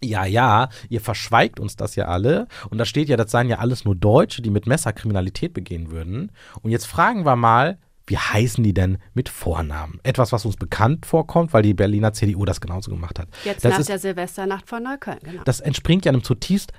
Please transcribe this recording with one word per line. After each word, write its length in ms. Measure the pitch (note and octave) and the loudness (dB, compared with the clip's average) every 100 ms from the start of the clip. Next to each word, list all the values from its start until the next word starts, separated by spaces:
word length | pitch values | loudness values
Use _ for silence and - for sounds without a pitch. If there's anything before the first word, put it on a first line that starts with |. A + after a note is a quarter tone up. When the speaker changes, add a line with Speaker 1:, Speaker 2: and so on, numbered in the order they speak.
Speaker 1:
"Ja, 240 | B2+ G#2 F#2+ | -6 -2 2
ja, 440 | G#2+ B2+ G#2+ C3+ - - | 4 6 4 2 -4 -6
ihr 120 | A#2 | -6
verschweigt 580 | - A2+ - A#2 F#3+ - | -4 -6 2 4 4 0
uns 160 | G#2+ - | -8 -6
das 200 | - - | -6 -4
ja 100 | F2+ | -2
alle. 420 | F2 A2+ F#3 A#3+ - F#2+ | 0 2 0 -2 -10 -8
Und 80 | A2 | -4
da 60 | A#2 | -2
steht 240 | C#3+ D3+ | 0 0
ja, 80 | B2 | 2
das 120 | A2 | 2
seien 200 | A#2+ B2 | 2 0
ja 100 | A2 | 0
alles 260 | B2 B2+ G#2 | 0 0 0
nur 100 | F#2 | 2
Deutsche, 460 | G#2 B2 G#3 - | 6 6 4 0
die 80 | A2+ | -2
mit 160 | G2+ A2+ | 0 2
Messer 260 | B2+ A2+ | 0 0
Kriminalität 640 | - A2+ G2 F#2 - F3 | -4 -2 0 -2 -4 -6
begehen 380 | E3 F2+ E2+ E2 | -6 -8 -8 -8
würden. 400 | D#2+ E2 G#2+ G3+ - - - | -8 -8 -8 -8 -12 -20 -8
Und 80 | A2 | -2
jetzt 160 | A#2 - | -2 -2
fragen 380 | - F#3+ A#3 D3+ | 0 2 2 2
wir 100 | B2 | 4
mal, 420 | A2+ A#2 D3+ F#3+ _ _ - | 6 6 4 -2 _ _ -6
wie 80 | F#2+ | -4
heißen 460 | - G#2+ B2 - | 0 2 2 2
die 100 | G#2+ | 2
denn 260 | F#2+ F#2 F#2+ - | 2 2 0 -4
mit 140 | A#2+ - | -6 -6
Vornamen?" 720 | - - E2 D#2 D2+ D#2 E2+ | -6 -4 -4 -4 -8 -10 -6
Etwas, 280 | C3 C3 A#2+ | -2 0 0
was 140 | A2 - | 0 -2
uns 100 | - | -4
bekannt 500 | F2+ - A2+ D#3+ - | -6 2 2 2 0
vorkommt, 460 | E3 - E3+ E3+ | 0 2 0 2
weil 120 | A2+ | 4
die 100 | G#2 | 4
Berliner 400 | F#2+ G2+ G#2 G#2+ | 4 2 2 0
C 120 | G#2+ G#2 | 0 0
D 100 | F#2+ | 0
U 100 | F#2+ | -2
das 160 | F2+ | -4
genauso 280 | E2+ F#2 G2+ | -6 -8 -8
gemacht 300 | F2+ E2 - | -8 -8 -10
hat. 80 | E2+ - | -12 -10
Speaker 2:
Jetzt 220 | G#3 G3 - | -8 0 2
Speaker 1:
Das 80 | |
Speaker 2:
nach 60 | F#3+ | 2
Speaker 1:
ist 100 | - | 0
Speaker 2:
der 100 | G3 | -2
Silvesternacht 680 | G3 F3+ F3+ - F#3+ F#3+ - | -4 -6 -6 -6 -6 -6 -8
von 120 | A#3 | -10
Neukölln, 380 | B3 C#4 - D3+ | -8 -10 -10 -12
genau. 200 | D3 F3 | -12 -6
Speaker 1:
Das 160 | - B2+ | -2 -2
entspringt 460 | - C3 - F3+ F3 | -2 -4 2 2 4
ja 80 | |
einem 100 | C3 | 2
zutiefst 480 | - A#2 - G3 - | 0 -2 0 0 -2